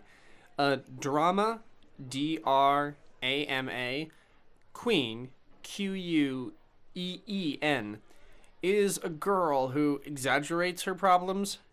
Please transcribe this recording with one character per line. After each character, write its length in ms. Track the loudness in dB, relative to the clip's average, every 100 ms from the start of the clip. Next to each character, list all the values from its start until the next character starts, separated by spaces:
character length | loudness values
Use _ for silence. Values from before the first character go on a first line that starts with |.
| -10 -20 -20 -20 -10 0
Uh, 220 | 2 0 -4 -8
drama, 580 | -2 2 4 4 2 -2 -10 -20 -20 -16 -8
D 320 | -4 -2 -2
R 500 | 2 6 6 4 0 -6 -18 -6
A 240 | -2 0 -2
M 220 | -4 -4
A, 400 | -4 -4 -4 -6 -12 _ -20 -20 -20 -20
queen, 580 | -8 0 0 0 -4 -12 -16 -20 -20
Q 320 | -12 -6 -4 -4
U 560 | 0 2 2 0 -8 -12 -20 -20 -16
E 280 | -8 -8 -8 -6
E 320 | -4 -4 -2
N, 400 | 0 0 -2 -10 -14 -20 -20 -20 -20 -6
is 360 | 0 2 2 0
a 120 | -6
girl 600 | -6 0 2 2 2 0
who 260 | 2 2 0
exaggerates 800 | -4 -4 0 0 0 0 0 -2
her 100 | -4
problems 640 | 0 6 6 4 -2 -4 -6 _